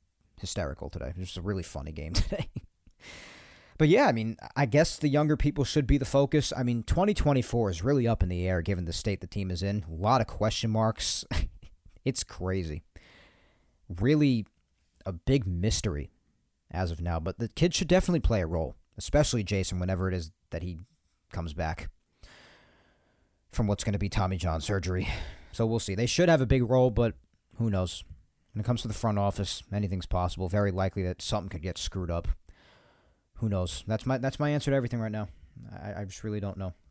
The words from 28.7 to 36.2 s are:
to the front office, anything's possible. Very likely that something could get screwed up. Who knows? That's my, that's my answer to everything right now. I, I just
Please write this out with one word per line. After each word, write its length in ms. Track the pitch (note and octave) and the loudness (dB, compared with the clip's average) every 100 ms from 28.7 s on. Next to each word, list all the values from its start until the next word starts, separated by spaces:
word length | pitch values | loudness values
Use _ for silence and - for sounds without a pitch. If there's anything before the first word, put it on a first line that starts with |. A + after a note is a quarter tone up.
| A#2+ | -2
to 60 | A2 | -2
the 60 | |
front 240 | G#2 A2+ G#2 | -2 0 2
office, 440 | G2+ - G2 - - | 0 0 -2 -2 -4
anything's 340 | G2+ G2+ F#2+ - | -4 -2 -4 -2
possible. 420 | F2+ F2+ - F#2 | 0 0 -2 -2
Very 220 | G2+ G2+ | 0 0
likely 320 | F#2 F#2+ G2+ | 0 -2 0
that 180 | F2+ F2+ | -4 -4
something 260 | - G#2+ F#2 | -4 -4 -4
could 140 | E2+ | -8
get 160 | F2 E2+ | -8 -6
screwed 320 | - F#2+ E2+ | -6 -4 -2
up. 180 | E2+ - - - - - _ _ _ _ _ _ - | -2 -2 -4 -6 -20 -20 _ _ _ _ _ _ -6
Who 100 | A2 | -2
knows? 340 | G2 F2+ - - | 0 -2 -6 -4
That's 200 | A2 C3 | -4 -2
my, 120 | C3 | -2
that's 200 | C3+ - | -2 -2
my 120 | D3 | -2
answer 200 | D3 C#3+ | 0 0
to 60 | C3+ | 0
everything 240 | A#2+ A#2+ | 0 -4
right 100 | A2 | -4
now. 180 | G#2+ G#2 - - A#2+ A2+ | -4 -8 -12 -20 -20 -16
I, 300 | - F#2 - | -14 -10 -8
I 20 | |
just 180 | G2 - | -10 -8